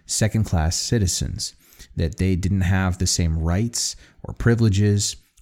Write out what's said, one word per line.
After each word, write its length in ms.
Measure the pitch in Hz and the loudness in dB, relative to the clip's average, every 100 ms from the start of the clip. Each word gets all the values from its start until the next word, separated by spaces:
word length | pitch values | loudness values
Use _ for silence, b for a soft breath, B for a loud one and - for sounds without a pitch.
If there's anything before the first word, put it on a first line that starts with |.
| - | -8
second-class 680 | - 110 113 107 90 78 - | -2 0 0 0 0 0 -2
citizens, 800 | - 120 101 - - - - - B B B - | -2 0 0 -2 -4 -6 -10 -12 B B B -4
that 220 | 82 - | -4 0
they 180 | 92 92 | 0 0
didn't 260 | 92 98 | 0 0
have 360 | 90 95 92 87 | 2 2 0 0
the 80 | 92 | -2
same 320 | - 85 80 | 0 0 0
rights 580 | 80 90 117 - - - B B | 0 0 -2 -4 -8 -8 B B
or 100 | - | -14
privileges 840 | - 117 117 113 95 104 101 104 - _ _ | -2 2 4 4 4 4 2 0 -6 _ _